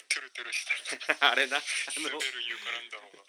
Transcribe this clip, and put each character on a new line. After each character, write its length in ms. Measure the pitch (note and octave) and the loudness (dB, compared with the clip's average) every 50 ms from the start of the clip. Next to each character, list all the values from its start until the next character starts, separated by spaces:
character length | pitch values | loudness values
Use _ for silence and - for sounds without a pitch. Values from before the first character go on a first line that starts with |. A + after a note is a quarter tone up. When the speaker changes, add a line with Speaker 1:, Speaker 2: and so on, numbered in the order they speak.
| - | -2
Speaker 1:
ト 120 | - - - | -2 -2 -2
ゥ 20 | |
ル 100 | - - | -2 -6
ト 100 | - A#2+ | -8 -8
ゥ 40 | A#2 | -6
ル 80 | - - | -4 -4
し 120 | - - - - - - - C#3 B2+ - - D3+ - | -2 -2 -2 -2 -2 -2 -4 -6 0 0 0 4 6
た 0 | |
Speaker 2:
<laughs> 120 | D3+ C3+ | 6 6
あ 40 | B2 | 8
れ 120 | C3 C3+ | 6 4
な、 100 | B2+ C3+ | 4 2
あ 40 | D3 - - - - - - - D3 | 0 0 0 -2 -2 -2 -2 -2 -2
の、 100 | D#3 D3 | -2 -2
Speaker 1:
滑 220 | C#3 D#3 C#3+ C3+ | -2 -2 -2 -2
る 100 | B2+ A#2+ A#2 | -2 -4 -4
床 280 | A#2 A#2 A#2 A#2+ A#2+ | -4 -6 -4 -4 -6
な 80 | A#2+ A#2 | -6 -6
ん 100 | A#2 A#2 | -6 -10
だ 80 | - | -12
ろ 140 | G#2 G2+ - - | -14 -14 -16 -18
う 40 | - - | -20 -18